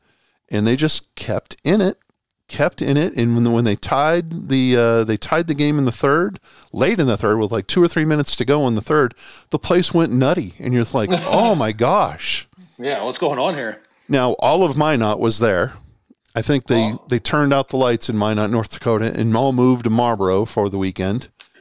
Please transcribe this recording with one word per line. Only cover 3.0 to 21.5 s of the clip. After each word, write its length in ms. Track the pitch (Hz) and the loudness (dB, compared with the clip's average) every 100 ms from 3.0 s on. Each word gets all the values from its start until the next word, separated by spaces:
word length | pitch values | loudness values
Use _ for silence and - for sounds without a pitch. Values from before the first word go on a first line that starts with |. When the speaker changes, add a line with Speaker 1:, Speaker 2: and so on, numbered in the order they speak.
| 175 | 0
Speaker 1:
and 200 | - 117 | 0 0
when, 180 | 117 117 | 2 2
when 120 | 117 | 2
they 120 | 117 101 | 2 0
tied 720 | - 135 151 170 165 165 - | -2 0 2 0 -2 -10 -2
the, 260 | 135 127 | 0 2
uh, 300 | 123 117 117 | 4 4 2
they 140 | 110 107 | 0 -2
tied 300 | - 160 165 | -2 -2 -2
the 60 | |
game 220 | 143 147 147 | -2 0 0
in 80 | |
the 80 | 127 | 0
third, 480 | - 139 151 196 190 - - - | 0 0 0 -2 -6 -18 -20 -14
late 260 | - 139 220 | -2 0 2
in 80 | 135 | 0
the 120 | 101 | 0
third, 180 | 107 110 | 0 0
with, 140 | 104 | 0
like, 140 | 110 95 | -2 -2
two 160 | 180 | 2
or 40 | 170 | 2
three 180 | 170 156 | 2 0
minutes 280 | 151 139 - | 0 -2 -2
to 80 | 120 | 0
go 200 | 147 131 | 0 0
in 80 | |
the 60 | 110 | -2
third, 340 | - 151 127 - - - _ | 0 0 0 -4 -18 -20 _
the 80 | 151 | -6
place 340 | - 180 175 | 0 0 2
went 180 | 170 165 | 0 2
nutty, 400 | 123 131 180 101 - | 2 2 0 -4 -8
and 140 | - | -2
you're 140 | 123 117 | 0 0
like, 160 | 127 98 | -2 0
Speaker 2:
<laughs> 160 | 160 165 | -2 0
Speaker 1:
"Oh 280 | 180 226 | 0 2
my 180 | 175 110 | 2 0
gosh!" 760 | 107 123 196 113 76 - - - _ 185 - | 0 2 2 0 -4 -6 -6 -8 _ -20 -10
Speaker 2:
Yeah, 240 | 127 104 | -6 -4
what's 140 | 113 - | -6 -4
going 200 | 160 135 | -4 0
on 160 | 160 | -2
here? 280 | 151 113 - _ _ - | -2 -8 -12 _ _ -2
Speaker 1:
Now, 240 | 143 127 - | 0 2 2
all 260 | 127 165 | 2 4
of 140 | 175 135 | 2 2
Minot 420 | 151 135 110 104 | 2 2 0 0
was 200 | 113 - | 0 2
there. 340 | 117 92 123 - - _ _ _ _ | 2 2 0 -6 -20 _ _ _ _
I 60 | 117 | -6
think 280 | - 143 - | -2 -2 0
they, 240 | 120 110 | 0 0
Speaker 2:
Oh. 120 | 117 - | -4 -4
Speaker 1:
they 100 | 120 | -4
turned 340 | - 151 143 | 0 0 2
out 160 | 139 131 | 2 0
the 80 | 135 | 0
lights 320 | 127 117 - | 0 0 -2
in 80 | 107 | -2
Minot, 320 | 107 107 107 | 0 0 0
North 200 | 117 110 | -2 -4
Dakota, 400 | - 120 110 110 | -6 -2 0 0
and 220 | - 113 110 | -2 0 2
all 160 | 135 | 2
moved 320 | 123 127 127 | 2 2 2
to 60 | 113 | 2
Marlboro 560 | 113 120 110 95 95 107 | 2 2 0 0 0 0
for 240 | - 101 | -2 -2
the 80 | 98 | -2
weekend. 500 | 95 92 95 113 - _ - | -4 -4 -4 -4 -8 _ -20